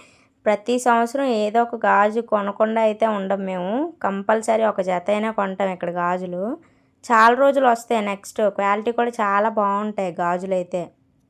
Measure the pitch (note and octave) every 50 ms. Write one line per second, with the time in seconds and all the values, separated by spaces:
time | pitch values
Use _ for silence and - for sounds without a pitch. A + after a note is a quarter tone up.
0 | - _ _ _ _ _ _ _ - G#3+ G#3 G#3 - - B3 B3 B3 B3+ A#3 A#3
1 | A#3 A#3 - C4+ C#4 C4 A#3+ G#3+ G#3+ G#3 G3+ A#3 A#3 A#3 - A3+ - G3+ G3 G3
2 | G3+ G#3+ G#3+ A#3 A3+ A#3 A3 G#3 G3 G3+ G3+ - A3 A3 A3+ A3+ A3+ A3 G#3+ G#3+
3 | A3+ A3 G#3+ G3+ F#3+ F#3+ G3 G3 F#3+ F#3+ F#3 F3+ F3 F#3 G#3+ C4 D#4 F4 E4 -
4 | - G3 G3 G3 G3 G#3 A3 A3+ G#3+ - A3 A3 A3 G#3+ G3+ - F#3 F#3 F#3 F3
5 | F3 - G#3 G#3 G#3+ A3+ G#3+ - G3 F#3+ F#3+ F#3+ G3+ F#3+ F#3 F3 - F3 F3 F3
6 | F3 F3 F3+ F3+ F#3 F3+ F3 F3+ F#3+ A3 D4 E4+ - _ _ _ _ _ _ _
7 | - - A#3+ A3 A3 A#3 A#3+ B3 C#4 C#4 C4 C#4 C4 B3 A#3 A#3 - - A#3+ A3
8 | G3+ G#3 G3 G3 - - - - G#3+ G3+ G3+ - G3+ G3 G3+ G#3+ G#3+ A#3+ A#3 A#3
9 | A#3+ A#3+ A#3+ - G#3+ G3+ G3 G3+ G#3+ A3+ G#3+ G#3+ G3+ G3+ G3+ G3+ G#3+ G#3+ G#3 G#3
10 | F#3+ F3+ E3 - F3 F3 F3+ F3+ F#3 F#3+ F#3+ F#3 F3+ F3+ - F3+ E3 - _ _
11 | _ _ _ _ _ _